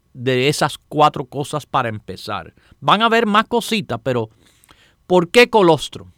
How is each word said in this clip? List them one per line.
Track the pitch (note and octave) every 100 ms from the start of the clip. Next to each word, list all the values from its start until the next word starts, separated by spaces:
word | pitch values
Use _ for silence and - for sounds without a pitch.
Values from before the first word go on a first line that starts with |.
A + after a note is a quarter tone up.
| _
de | C3 B2 B2+ C#3
esas | - D3+ -
cuatro | - D3 D3+ D3+ C#3
cosas | C3+ D3 D3+ -
para | C#3 A#2+
empezar. | G#2+ - F#2+ - G2 E2 _ _ _
Van | C3+ F#3+
a | A3+
haber | A3+ A3
más | G#3 G#3+
cositas, | A#3 - A3 D3 A#2
pero | C3+ B2 A2 _ _ _ _ _ _ _ -
¿por | F3+ E3+
qué | A#3+ A#3+
colostrum? | A3 F3 D3+ - - F#2